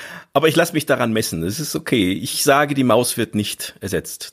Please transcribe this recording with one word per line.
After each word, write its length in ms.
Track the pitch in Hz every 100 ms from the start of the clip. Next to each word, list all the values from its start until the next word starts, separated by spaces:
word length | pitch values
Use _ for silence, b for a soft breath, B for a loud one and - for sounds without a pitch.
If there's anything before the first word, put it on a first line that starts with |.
| B B B
Aber 140 | 139 160
ich 80 | 208
lass 180 | 175
mich 100 | 156
daran 280 | - 127 117
messen. 300 | 110 110 82
Es 160 | 85 107
ist 160 | 147
okay. 380 | - - 127 92
Ich 320 | 95 120 -
sage, 300 | 143 139 147
die 100 | 139
Maus 320 | 127 117 120 -
wird 180 | 110
nicht 420 | 104 101 - - -
ersetzt. 480 | 95 85 - - -